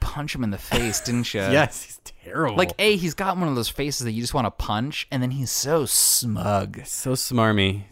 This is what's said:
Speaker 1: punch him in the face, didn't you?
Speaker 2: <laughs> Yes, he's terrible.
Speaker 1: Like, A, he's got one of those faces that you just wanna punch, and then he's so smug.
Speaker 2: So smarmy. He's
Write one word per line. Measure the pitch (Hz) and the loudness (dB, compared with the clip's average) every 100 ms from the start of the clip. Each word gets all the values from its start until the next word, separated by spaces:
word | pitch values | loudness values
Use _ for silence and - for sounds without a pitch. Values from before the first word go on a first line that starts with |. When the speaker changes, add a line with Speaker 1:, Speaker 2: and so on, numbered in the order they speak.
Speaker 1:
punch | - - 147 | -4 -4 -6
him | 147 | -4
in | 117 | -4
the | 98 | -4
face, | - 127 117 98 | -2 0 0 -2
didn't | - 120 117 | -2 -2 -2
you? | 110 | 0
Speaker 2:
<laughs> | 95 | 2
Yes, | 139 147 - | 4 2 -2
he's | - - | -14 -18
terrible. | - - - 135 196 175 | -20 -20 -8 -2 0 2
Speaker 1:
Like, | 180 - | 0 4
A, | 208 208 | 4 4
he's | 170 | 0
got | 147 190 185 | -2 -2 0
one | 170 | 0
of | |
those | 127 113 | 0 -2
faces | - 143 135 | -2 -4 -2
that | 120 | -4
you | 110 | -2
just | 117 | -2
wanna | 151 110 | 0 -2
punch, | - - 107 131 143 - | -2 -2 -2 -2 -6 -4
and | 135 | -2
then | 127 | -2
he's | 135 123 | -2 -2
so | - 139 160 131 | -2 2 2 2
smug. | - - - 120 107 101 101 101 98 | 2 4 2 0 -2 2 2 0 -6
Speaker 2:
So | - - 131 | -10 -6 -2
smarmy. | 127 - 123 113 104 98 98 | -2 0 2 4 6 4 2
He's | 101 | -4